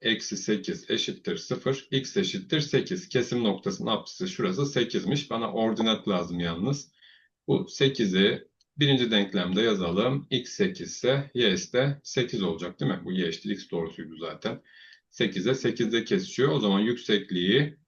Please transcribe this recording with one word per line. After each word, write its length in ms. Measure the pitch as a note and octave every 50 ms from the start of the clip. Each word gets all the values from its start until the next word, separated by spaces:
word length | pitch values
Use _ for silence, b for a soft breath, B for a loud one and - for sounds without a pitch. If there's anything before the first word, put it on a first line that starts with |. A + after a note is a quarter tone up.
Eksi 340 | - A2+ A2+ - - - G2+
sekiz 540 | - - - G#2+ G2+ - F3 - - - -
eşittir 460 | A2+ A2 - - F#2+ - - - E2+
sıfır. 520 | E2 - - B2 B2 - C3+ C3+ C3+ - -
X 260 | C3+ C3 - - -
eşittir 440 | G3+ F#3 - - F#2+ - - D#3+ D3+
sekiz. 480 | D3+ - - C3 - - F#2 F#2 - -
Kesim 360 | - B2 A#2 - A#2+ A#2+ A#2
noktasının 460 | G#2 F#2+ - - G2+ F#2 - - A#2
apsisi 380 | A2 G2+ - - - - F#2 F#2+
şurası 380 | - - A2 F#2 F#2 A2+ C#3+
sekizmiş. 640 | C#3 - B2+ A#2 - - G2+ - F#2+ C#3+ C#3+ - -
Bana 220 | A2+ A2+ A#2 G2+
ordinat 560 | F#2+ A2 A2 A2+ G#2+ F#2+ A2+ A2+ G#2+ G2+ - G#2
lazım 320 | F#2+ F2 F2 F2 F2 F2
yalnız. 520 | F2 E2+ E2 E2+ G2+ C3 C#3+ C#3+ - b b b b b b b b b b _ _
Bu 220 | - C3+ - - -
sekizi 800 | - - C#3 C3+ C3+ - A2+ F#2+ F2+ F#2+ G2 A2+ - - - - _ _ _ _ _
birinci 340 | C#3+ D3 C#3 C#3 B2 A#2+ A2
denklemde 520 | A2 G2+ G2+ F#2+ - F#2+ F2 F2+ F#2 G2+
yazalım. 640 | A2+ A2+ G#2 F#2+ F2+ F2 F2+ G2 A2+ B2+ C#3 C#3 - -
X 200 | C3+ A#2+ - -
sekiz 400 | - - G2+ F#2 - - F2 E2+
ise 400 | - - - B2 C#3 C#3+ C#3 - -
y 180 | B2 A#2+ G2+
ise 480 | F#2 F#2 - - - B2 C3+ C#3+ C#3+ -
sekiz 400 | - - - C3+ A#2+ - B2 G#2+
olacak, 380 | F#2+ E2+ E2 E2 F2 F2 - -
değil 120 | - -
mi? 80 | - - -
Bu 80 | F#2
y 140 | F#2 F#2 F2
eşittir 240 | E2 E2 - - G#2
x 200 | G2+ F#2+ - -
doğrusuydu 460 | F#2+ E2+ E2 - - - D#2+ D#2 D#2+
zaten. 460 | D#2 E2 D#2+ D2+ - - A2 C3 - B B B B B B B B B _
Sekize 440 | - - A2+ G2+ F#2 F#2+ F2+ A#2+ C3+
sekizde 500 | - - A#2+ A2+ - A#2 G#2+ A#2 A2+ -
kesişiyor. 480 | - G#2 F#2+ F#2+ - - A#2 C3 D3+
O 80 | D#3 C3
zaman 200 | G#2+ G2+ G2 G2
yüksekliği 960 | G#2+ A#2 A#2+ - - - G#2+ F#2+ - - F2+ F2+ F2 F#2+ A2 C#3 D3 D3 - - _